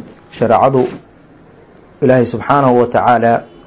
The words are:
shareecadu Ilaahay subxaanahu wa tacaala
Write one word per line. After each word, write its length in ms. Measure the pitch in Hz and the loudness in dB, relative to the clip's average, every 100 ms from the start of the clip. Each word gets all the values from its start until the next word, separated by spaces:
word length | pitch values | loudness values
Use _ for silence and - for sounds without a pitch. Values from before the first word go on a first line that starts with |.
| - - - | -10 -20 -20
shareecadu 520 | - 113 107 127 135 123 - - - - - - - - - - - | -6 0 2 2 0 -2 -6 -20 -20 -20 -20 -20 -20 -20 -20 -20 -4
Ilaahay 240 | 131 127 113 | 0 2 0
subxaanahu 520 | 110 101 139 135 123 | -4 -2 0 2 2
wa 60 | 120 | 0
tacaala 560 | 117 104 117 117 120 - - | 0 0 2 2 -2 -4 -20